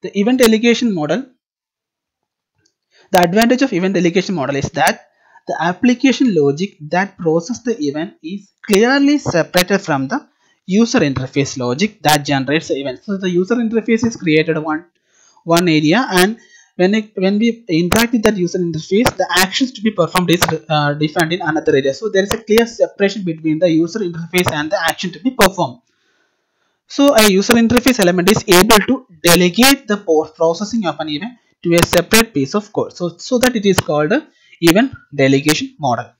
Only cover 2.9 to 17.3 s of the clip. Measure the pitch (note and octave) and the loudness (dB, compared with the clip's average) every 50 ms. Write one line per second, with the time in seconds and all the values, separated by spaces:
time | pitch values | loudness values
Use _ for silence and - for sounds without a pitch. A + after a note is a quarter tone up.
2.9 | _ _ _ _ - F#3 F3+ E3+ F3 G#3 A3+ A#3 B3+ B3 C#4 C4+ - E3+ F#3 F#3+ | _ _ _ _ 2 2 2 4 2 2 4 4 2 2 0 -2 -2 -2 -2 0
3.9 | G3 F3+ F3+ F3 E3+ G3 F3+ - G3 E3 C3+ B2+ C#3 C#3 C#3 - _ C#3+ D3+ F3+ | 0 0 0 2 0 0 -2 -2 -4 -4 -4 -4 -4 -6 -6 -6 _ 0 0 0
4.9 | A3+ - - _ _ _ _ _ _ - _ - - - D#3+ E3+ F#3 - - B3 | 0 -2 -10 _ _ _ _ _ _ -20 _ -10 -6 -4 -2 -4 -4 0 2 0
5.9 | B3 B3 - C4+ A#3 - C#4+ B3 G3 D#3+ C#3+ C#3+ C#3+ D3 F#3 G3+ - _ D3 D3+ | 0 4 2 2 2 4 2 2 2 2 2 2 2 0 -4 -8 -8 _ -12 -4
6.9 | E3+ F3+ F#3+ G3 - _ F3+ E3 D#3 E3+ E3+ - A#3+ A3 _ B3 A3+ - D3 C#3+ | -2 -2 -2 -2 -6 _ -2 0 0 0 -2 -4 -10 -8 _ -6 -4 -4 -4 -4
7.9 | C3+ D3 D#3+ G#3 - _ _ D#3 F#3+ G3+ - _ _ _ - - G#3 F#3+ A3 A#3+ | -4 -4 -8 -8 -12 _ _ -12 -12 -12 -14 _ _ _ -4 0 2 2 4 4
8.9 | C4+ C#4+ C#4+ C#4 D4 D4 - - - E3 D#3+ - - F3+ F#3 - G#3 F#3+ F#3+ - | 2 2 2 2 2 0 -2 -2 -2 -2 -2 0 0 -2 0 0 -2 -2 -2 -2
9.9 | D3+ C3+ C3+ C3 G#3 C#4+ - _ _ _ _ _ _ _ _ - F3+ G3+ A3+ A3+ | -4 -2 -2 -4 -6 -6 -8 _ _ _ _ _ _ _ _ -2 2 2 2 2
10.9 | A#3 B3+ E3+ C#3+ C3+ C3 B2+ - - C#3+ C#3 C#3 - C3 B2 B2 B2 D3 F#3+ G#3+ | 2 0 0 0 -2 -4 -6 -4 -2 -2 -2 -2 -4 -6 -4 -4 -2 -2 -2 -4
11.9 | - _ - D3 D3+ D3+ C#3+ C#3+ C#3+ C3+ C3+ C3+ C#3+ E3 D#3+ - D3 C3+ C#3 C#3 | -4 _ 0 2 2 2 2 -2 -2 -2 -2 -2 -2 -4 -2 -4 -6 -6 -4 -8
12.9 | B2+ B2 _ - G3+ F#3+ F#3+ F#3 F3+ F3 F#3 F#3 A#3+ B3 A#3 A3 A3 A3+ G#3+ - | -10 -10 _ -8 -8 -6 -4 -2 0 0 0 0 -2 -2 -2 -2 -2 -2 0 0
13.9 | A3+ A3+ A#3+ A3+ A3+ - - E3+ D3+ D#3 D#3 D#3+ D#3 D#3+ D3+ D#3+ D#3 D#3+ F3 _ | 0 0 0 -4 -6 -4 -2 2 2 2 2 0 -2 -4 -2 -4 -6 -6 -8 _
14.9 | _ _ _ _ _ _ _ _ _ _ _ E3 E3 E3+ F3+ F3 D#3 D3+ D#3 D3+ | _ _ _ _ _ _ _ _ _ _ _ 0 0 2 2 2 2 2 4 2
15.9 | E3+ A3+ C4 - G3 F3+ F3+ G3 A3+ - _ _ _ _ _ _ _ - F3+ F#3+ | 2 2 0 0 0 0 0 0 -2 -6 _ _ _ _ _ _ _ -2 0 2
16.9 | G3+ A3 G#3+ G#3+ _ G#3 F#3 F#3+ | 2 0 -2 -6 _ -2 -2 0